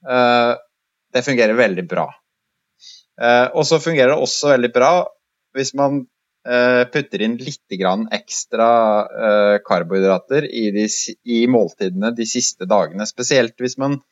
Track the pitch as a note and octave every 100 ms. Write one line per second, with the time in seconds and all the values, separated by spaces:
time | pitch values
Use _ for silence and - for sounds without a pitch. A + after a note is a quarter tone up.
0 | - B2+ A#2+ A#2+ A#2+ A#2+ _ _ _ _
1 | _ B2+ B2 B2+ A2 A2+ A2+ F2+ F2 F2
2 | D#2 - _ _ _ _ _ _ - -
3 | _ - A#2 A#2+ B2+ D#3+ D3 D#3+ E3+ D#3+
4 | B2+ D3+ B2+ - D3 C3+ A#2+ B2 C3 F3
5 | - _ _ _ _ C3 C3+ C3+ C#3 C#3+
6 | B2+ _ _ _ B2 B2 B2 B2 B2 D3+
7 | C#3 - A2 A#2+ C3 D3 _ F#2+ F#2 G2
8 | A2 G#2+ - - - A2+ A2+ A#2 A2 G#2
9 | G#2 G#2+ A2+ G#2 G#2 G#2 - F#2+ E2+ F#2+
10 | F#2+ F#2+ - C#3 D3+ - A2 G2+ G#2+ -
11 | - - A#2+ A#2 A#2+ B2 F#2 - F#2+ F#2
12 | G#2+ A#2 A2+ B2 - - F#2 G#2 D#2+ F#2
13 | G#2+ - B2 C#3 A#2 _ B2+ C3 C#3 C#3
14 | _